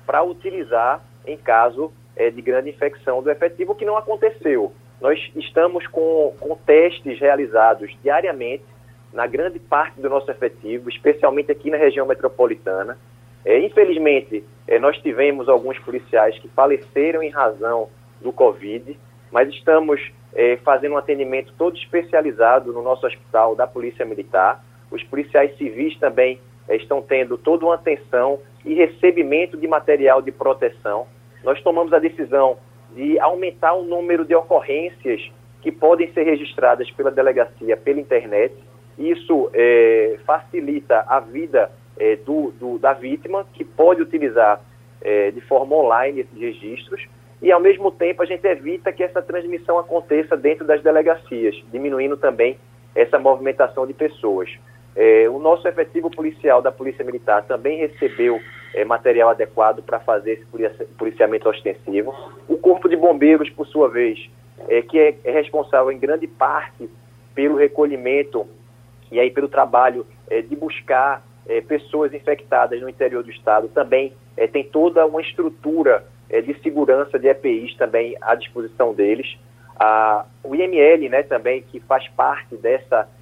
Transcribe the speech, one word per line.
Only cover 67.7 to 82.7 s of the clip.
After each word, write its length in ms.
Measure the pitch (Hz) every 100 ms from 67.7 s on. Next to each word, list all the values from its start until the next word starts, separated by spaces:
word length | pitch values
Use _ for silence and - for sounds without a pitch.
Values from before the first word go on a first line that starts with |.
| 147 147 131 123 143 143 117 101 - _ _ _ _ -
e 80 | 117
aí 100 | 127
pelo 180 | 139 139
trabalho, 580 | 139 127 123 127 123 107 _ -
é, 120 | 113
de 140 | 117 147
buscar, 640 | 156 - - 131 139 135 - _ -
é, 140 | 113
pessoas 520 | - 151 - 151 147
infectadas 680 | 143 147 - - 127 123 123
no 80 | 127
interior 320 | 123 127 123
do 80 | 117
estado, 380 | - 113 107 113
também, 460 | 147 123 131 135 - _ -
é, 120 | 113
tem 160 | 143
toda 420 | 135 156 170 170 156
uma 160 | 160
estrutura, 840 | - - 160 - 147 160 139 104 - _ -
é, 120 | 113
de 120 | 120 143
segurança 580 | 160 147 131 135 139 135
de 80 | 131
epis 480 | 135 135 110 120 -
também 420 | 117 113 117 -
à 140 | 107
disposição 600 | 120 - 123 113 - 120
deles. 440 | 101 101 113 131 - _ _ - -
A, 480 | 110 110 110 107 - _
o 120 | 139 147
I 60 |
M 160 | 185 165
L, 300 | 147 165 135
né, 120 | 127
também, 400 | 147 120 120 131
que 180 | - -
faz 260 | - 131 -
parte 480 | - 135 143 - 117
dessa 520 | 117